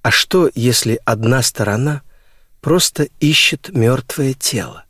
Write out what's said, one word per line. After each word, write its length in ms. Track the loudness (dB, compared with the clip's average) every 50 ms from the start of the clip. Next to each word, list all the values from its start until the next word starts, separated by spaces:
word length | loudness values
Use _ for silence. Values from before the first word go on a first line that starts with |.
А 100 | _ 0
что, 400 | 0 0 -2 0 2 2 2 2 0
если 480 | 0 0 2 2 2 0 -2 -2 -2 -2
одна 380 | -2 -2 0 0 0 2 2
сторона 580 | 0 -2 -2 -2 -2 -2 0 0 0 -2 -2 -4 -8 -16 -20 -20 _ -20 -20 -20 -20 _ _ _
просто 400 | 0 2 2 2 2 0 -2 -4 -4 -4 _ -2
ищет 480 | 0 2 2 2 0 0 -2 -4 -10 -6 -2
мертвое 580 | 2 2 2 2 0 -2 _ -6 -2 -2 -2
тело? 540 | -2 -4 -6 -4 -4 -4 -6 -8 -14 -18 -20 _